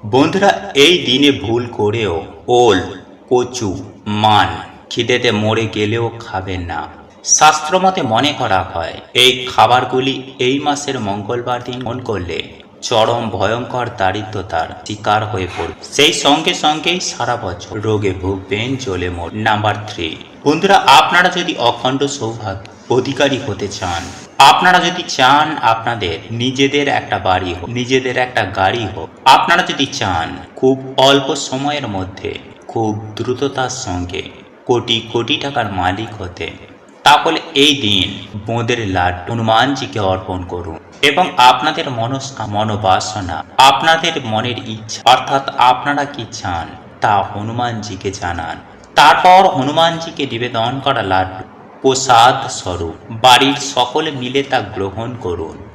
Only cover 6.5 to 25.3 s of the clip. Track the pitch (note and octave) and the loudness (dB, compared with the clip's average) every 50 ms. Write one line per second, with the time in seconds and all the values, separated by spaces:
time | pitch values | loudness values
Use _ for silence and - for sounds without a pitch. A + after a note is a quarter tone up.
6.5 | F#2 F2 F2 E2+ D#2+ D#2 D#2 - - - - - - - - - - - D#3 D#3 | -8 -6 -6 -8 -8 -8 -10 -10 -14 -20 -20 -20 -20 -12 -4 -2 2 6 6 4
7.5 | D3+ - - D3+ F3 F#3 F#3 F#3+ F#3 D#3 D3 A#2 A2 A#2 C#3 D3 C#3+ - B2+ A2 | 4 4 -4 -2 0 2 2 2 2 0 -2 0 0 2 2 0 -2 -2 -2 0
8.5 | G2 F#2 F2+ E2+ - E2+ E2 D#2+ - - - - - B2 B2+ B2+ B2+ B2+ B2+ B2+ | 0 0 0 -2 -6 -8 -8 -8 -10 -14 -18 -4 2 4 4 4 4 2 -6 -4
9.5 | - - A2 A2+ B2 B2+ B2+ B2 B2+ C3 C3+ C3+ C3 B2+ C3 - - - B2+ B2+ | 4 4 6 6 6 2 2 2 -2 0 0 0 -4 -4 -8 -14 -6 -2 0 0
10.5 | C3+ C#3+ D3+ D3 C#3+ C#3 - C#3+ C3 B2+ G#2+ G2+ G2+ G#2 G#2 - B2 A#2+ - B2 | 0 0 0 -2 -2 -2 -4 -6 -6 -4 -4 -4 -4 -4 -4 -6 -6 -4 -4 -4
11.5 | B2 A#2+ - - B2 B2 B2+ A2+ A#2+ B2+ - - G#2+ F#2+ F2+ E2+ D#2+ D#2 - - | -6 -6 -6 -10 -10 -8 -8 -8 -8 -6 -6 -6 -4 -4 -4 -6 -6 -8 -8 -10
12.5 | - - - - - - - - B2 A2 A2 A2+ A#2 A#2+ A#2 A2 F#2+ G2 G2+ G2+ | -18 -20 -20 -20 -20 -14 -6 0 2 2 4 2 2 -2 -4 -6 -2 -2 0 0
13.5 | A2 A#2+ B2 B2 - B2 A#2+ A2 - - F#2+ F#2 F#2+ G#2+ G#2+ F#2+ G#2 G2+ F2+ - | 0 -2 -4 -6 -6 -6 -6 -6 -4 -2 -2 -2 0 -2 -8 -8 -8 -10 -8 -4
14.5 | - E2 D#2+ - - - - - G#2+ G#2+ G#2 A2 G#2 G#2+ A2 G#2 G#2+ F#2+ F#2 F2 | -4 -4 -4 -6 -10 -14 -10 -12 -10 -6 -2 0 0 0 0 -2 -4 -6 -6 -6
15.5 | - - E2+ E2 - - - - - - D3 D#3+ E3+ - - C#3+ C#3+ D#3+ D#3+ F3+ | -6 -8 -8 -8 -10 -12 -16 -4 2 2 2 4 2 2 2 2 2 2 2 -2
16.5 | E3+ - - D#3 D3+ D#3 D3 E3+ F3 F#3 - - - - - - A#2+ A2+ - F#2 | -2 0 0 0 0 0 -2 -2 -2 -2 -4 -8 -6 -6 -4 -4 -4 -4 -4 -8
17.5 | F2+ F2 - - F#2+ G#2+ G#2 A2 G#2+ G2+ G2+ F#2+ F2+ F2 F2 F#2+ G2 F#2+ F#2 - | -8 -10 -12 -10 -8 -4 -2 0 0 0 0 -2 -2 -2 -4 -4 -4 -4 -6 -6
18.5 | G2 G#2 A2+ C3+ C3+ B2+ - G2 F#2 F2+ F2+ F2+ F2 F2 E2+ E2+ G#2 G#2+ A2 A2+ | -4 -4 -2 -4 -4 -6 -4 -6 -4 -4 -4 -6 -6 -8 -10 -8 -8 -2 0 0
19.5 | G#2+ G#2+ G#2+ G#2+ G2+ - G#2 - - - E2+ D#2+ - - - - - - - C#3+ | 2 2 2 0 -2 -2 -8 -12 -8 -8 -8 -8 -8 -12 -16 -20 -20 -2 0 0
20.5 | D3+ E3 F#3 G3 G3 F#3 - - C#3 D#3 E3 - F3+ F3 F3+ F3+ F3+ F3+ E3+ E3+ | 2 2 4 4 4 4 6 6 6 6 6 6 2 4 4 2 0 0 -4 -4
21.5 | D3+ - A#2+ A#2+ A#2 - - B2+ C3+ C3+ C#3+ C#3 - - A#2 A2+ A2+ A2 G#2+ G#2 | -4 0 0 0 0 0 -2 -2 0 0 -2 -2 -2 -6 -6 -8 -6 -8 -8 -8
22.5 | F#2+ G2 - - - - - - A#2+ B2+ B2+ C#3 C#3 - D3 C#3 C3+ A#2 A2+ A2 | -8 -8 -12 -16 -20 -20 -4 0 0 0 0 -2 0 0 0 0 0 -2 -4 -6
23.5 | G2+ F#2+ G#2 G2 - - - F2 E2+ E2+ E2+ F2 - - - - - - C3+ D3 | -6 -6 -6 -8 -6 -8 -6 -6 -6 -6 -8 -10 -14 -16 -18 -16 2 4 6 6
24.5 | D3+ - - F#3 F3+ F3+ E3+ F3 F3 F3 E3+ - - - C3 B2+ | 6 6 4 4 4 4 2 0 -4 -4 -8 -6 0 2 4 4